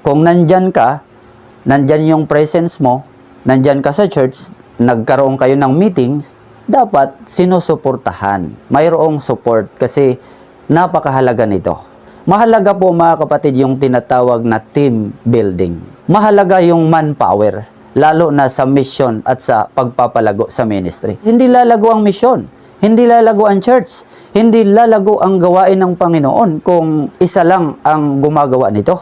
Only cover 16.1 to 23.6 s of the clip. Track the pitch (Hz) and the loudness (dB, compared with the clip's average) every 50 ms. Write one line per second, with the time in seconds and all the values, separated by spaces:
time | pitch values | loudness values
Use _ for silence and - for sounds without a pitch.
16.1 | 165 214 208 214 208 202 202 180 190 185 175 175 170 165 165 160 165 160 151 151 | 0 2 2 2 2 2 2 2 2 2 2 2 2 2 2 2 0 0 0 -2
17.1 | 143 - 120 87 92 104 104 104 95 101 110 - _ - - - - 131 147 156 | -2 -2 -2 0 0 0 0 -2 -2 -4 -14 -16 _ -20 -20 -6 -2 0 2 2
18.1 | 156 160 170 156 143 143 139 131 135 - 135 131 139 139 131 135 - - 135 123 | 2 2 0 0 0 0 0 -2 -2 -2 -2 0 0 0 -2 -2 -2 -2 -2 -2
19.1 | 110 107 - - 131 - - - 123 110 107 - _ - 131 120 120 - 120 117 | -2 -4 -4 -4 -6 -4 -2 -2 -2 -2 -2 -2 _ -4 -4 -2 -2 -2 -2 0
20.1 | - 120 110 107 101 101 110 - - - 123 110 104 98 92 85 82 - - 104 | 0 -2 -2 0 -2 -2 -4 -6 -4 -6 -4 -4 -4 -4 -6 -8 -10 -8 -8 -8
21.1 | 110 117 - 214 233 240 262 247 247 247 247 233 233 220 202 226 226 214 208 208 | -8 -4 -2 0 2 2 2 4 4 2 4 2 2 2 2 0 0 2 0 0
22.1 | 185 - - 254 254 160 98 - _ - - - - - - 208 226 220 247 240 | 0 0 0 0 0 -2 -4 -10 _ -20 -20 -20 -8 -2 0 2 2 4 4 4
23.1 | 233 233 226 226 220 196 220 208 202 196 | 4 4 4 2 2 2 0 0 0 0